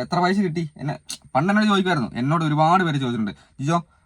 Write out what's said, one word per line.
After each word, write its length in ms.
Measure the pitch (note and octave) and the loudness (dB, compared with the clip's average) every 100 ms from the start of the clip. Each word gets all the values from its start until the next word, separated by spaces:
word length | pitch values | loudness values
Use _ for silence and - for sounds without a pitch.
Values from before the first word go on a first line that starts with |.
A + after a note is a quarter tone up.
എത്ര 140 | B2+ E3+ | -4 0
പൈസ 200 | F3+ G3 | 2 2
കിട്ടി?" 260 | F#3+ D#3+ E3 - | 0 -2 -6 -8
എന്നെ 180 | D3+ - - - - | -8 -8 -12 -16 -4
പണ്ട് 160 | C3 F3 | -2 2
എന്നോട് 140 | G#3 G#3 | 2 2
ചോദിക്കുമായിരുന്നു, 440 | G3 F#3 E3 A2 | 2 2 -2 -2
എന്നോട് 300 | - C3 E3 | -4 -2 0
ഒരുപാട് 400 | D#3+ D3+ D#3 F#3 | 0 2 4 4
പേര് 160 | F3 C#3+ | 2 -2
ചോദിച്ചിട്ടുണ്ട്, 340 | C3 A#2+ G#2 - _ - | -2 -2 -4 -6 _ -6
"ജിജോ, 180 | C#3 E3+ E3 _ | -2 -2 -4 _